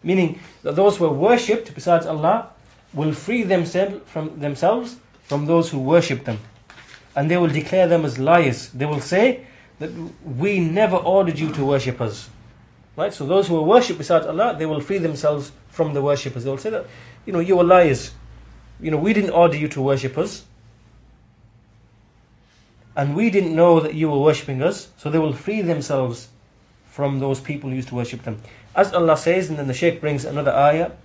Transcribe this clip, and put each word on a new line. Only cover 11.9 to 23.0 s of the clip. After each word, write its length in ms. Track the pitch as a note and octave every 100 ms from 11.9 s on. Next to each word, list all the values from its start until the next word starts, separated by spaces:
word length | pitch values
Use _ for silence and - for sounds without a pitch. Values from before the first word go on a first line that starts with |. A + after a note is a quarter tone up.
| B2
us." 280 | A2+ G#2 - - - _ _ _ _ -
Right? 180 | D3+
So 120 | - C#3
those 220 | F#3+ F3+
who 80 | E3
are 60 |
worshipped 360 | D#3 A#3+ B3 E3
besides 280 | C#3+ E3+ -
Allah, 300 | D#3+ A#3 D3+
they 80 | D#3+
will 140 | D3+
free 180 | C#3 G3
themselves 540 | E3 C#3 D3+ D3 C3+ - -
from 240 | - D#3
the 80 | C#3
worshippers. 420 | C#3 C#3+ D3+ A#2+
They 60 | B2
will 80 | C3+
say 120 | A3
that, 160 | A3 - - - -
"You 80 | -
know, 80 | F3+
you 180 | F3 F#3
are 40 |
liars. 480 | F3 F3+ E3 B2+ - - - - - - - -
You 100 | D#3
know, 80 | D3+
we 140 | F#3
didn't 180 | G#3+ G3
order 260 | E3 E3+ D3
you 120 | D3+
to 120 | C#3
worship 380 | C3+ C3+ B2+ -
us. 260 | G3+ - - _ _ _ _ _ _ _ _ _ _ _ _ _ _ _ _ _ _ _ _ _ _ _ _
And 180 | -